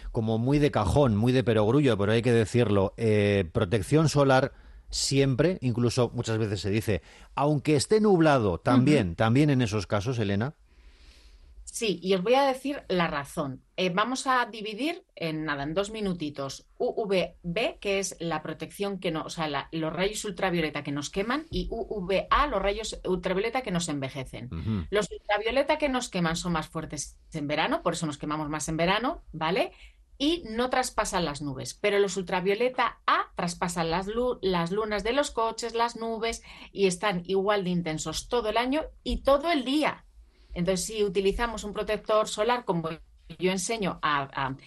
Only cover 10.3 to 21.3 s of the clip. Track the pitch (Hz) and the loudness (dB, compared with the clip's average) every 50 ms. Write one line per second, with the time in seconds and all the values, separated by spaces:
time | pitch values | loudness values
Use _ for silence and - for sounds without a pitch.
10.3 | 98 98 117 147 - _ _ _ _ - - - - _ - - - - - - | 0 0 0 -2 -4 _ _ _ _ -20 -20 -20 -20 _ -20 -20 -20 -20 -20 -20
11.3 | - - - - - - - - - - 233 208 175 170 175 185 196 185 180 226 | -20 -20 -20 -20 -20 -20 -18 -14 -8 -4 -2 -2 -2 -2 0 0 0 2 4 4
12.3 | 254 277 285 269 254 262 - 277 285 - - - 190 180 170 160 156 143 139 - | 4 6 4 4 2 -2 -4 -6 -6 -6 -4 -2 0 0 2 0 0 -4 -6 -6
13.3 | - 175 147 135 127 - - _ _ - 185 185 170 202 214 240 262 254 - 269 | -6 -6 -6 -6 -6 -10 -16 _ _ -2 -2 0 0 0 0 0 -2 -2 0 0
14.3 | 254 247 240 220 226 220 202 220 214 208 269 330 339 370 - _ _ - 165 160 | 2 2 0 -2 -4 -8 -10 -8 -6 -4 -4 -4 -4 -6 -12 _ _ -8 -6 -4
15.3 | 156 156 156 156 147 139 139 151 160 190 202 202 - 220 208 190 170 170 151 147 | -4 -4 -4 -4 -4 -4 -4 -4 -2 -4 -4 -4 -6 -4 -4 -4 -2 -4 -6 -6
16.3 | 139 - 139 135 - - - _ _ - 240 240 - - 220 190 196 180 170 - | -6 -6 -8 -8 -8 -12 -16 _ _ -4 -4 -2 -2 -2 -2 0 0 0 0 -2
17.3 | - - - 175 170 214 254 330 - - - 202 196 196 190 190 - - 170 165 | -6 -10 -8 -6 -2 -2 -2 -2 -4 -4 -4 -2 -2 -2 -2 -4 -6 -6 -4 -4
18.3 | 156 156 - 165 156 - 156 143 - - 202 202 196 190 - 175 160 156 - - | -4 -4 -4 -8 -8 -8 -10 -12 -8 -6 -6 -6 -6 -4 -4 -4 -4 -4 -6 -6
19.3 | - 175 156 147 143 139 - - - 165 160 160 175 180 190 208 214 - - 208 | -6 -6 -4 -2 -2 -4 -6 -4 -6 -4 -4 -4 -2 -2 -2 -2 -2 -4 -6 -8
20.3 | 175 196 190 185 175 170 156 151 - 147 135 151 139 143 143 - - 190 202 233 | -4 -2 -2 0 0 0 0 -2 -4 -6 -6 -4 -6 -6 -6 -4 -4 -4 -2 -2